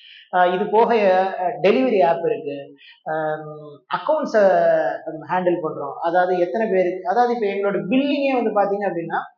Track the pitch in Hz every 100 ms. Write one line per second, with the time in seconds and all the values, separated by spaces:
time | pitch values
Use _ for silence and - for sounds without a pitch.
0 | - - - 185 180 185 208 214 233 233
1 | 202 185 190 - 180 147 180 240 262 190
2 | 170 170 165 147 143 139 139 143 - -
3 | 160 156 156 156 151 151 151 147 - 180
4 | - 311 220 220 196 175 170 160 151 -
5 | 160 160 165 185 175 160 156 - 139 -
6 | 165 180 180 180 175 220 214 185 180 185
7 | 170 220 240 233 202 196 202 185 170 262
8 | 285 285 277 254 220 208 196 202 196 170
9 | 160 202 -